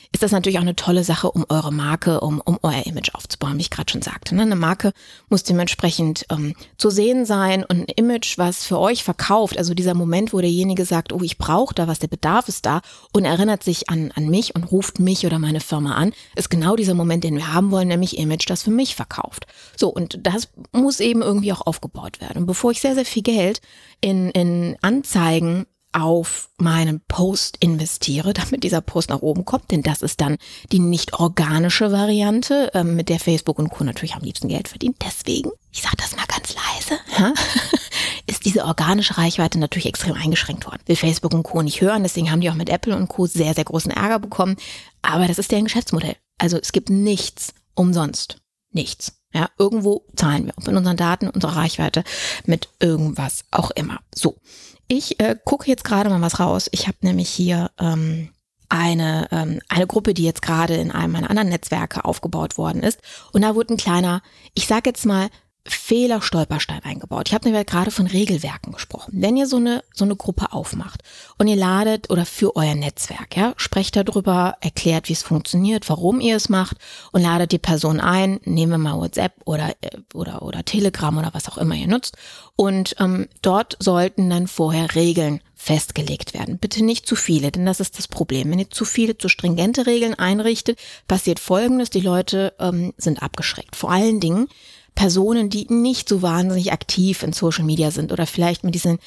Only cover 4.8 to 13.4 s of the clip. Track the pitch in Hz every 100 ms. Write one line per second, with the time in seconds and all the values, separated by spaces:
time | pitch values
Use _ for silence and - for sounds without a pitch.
4.8 | 208 - - - - 196 - 175 175 -
5.8 | - - 160 156 - 156 147 - - -
6.8 | 214 196 214 254 233 202 190 190 185 175
7.8 | - - 233 240 - - 180 185 - 180
8.8 | 185 240 - 175 - 208 208 - 175 175
9.8 | 180 175 170 175 220 196 175 175 190 185
10.8 | 180 170 - - 170 - - 165 262 -
11.8 | 165 160 156 - 156 202 254 190 - 151
12.8 | - - - - 175 165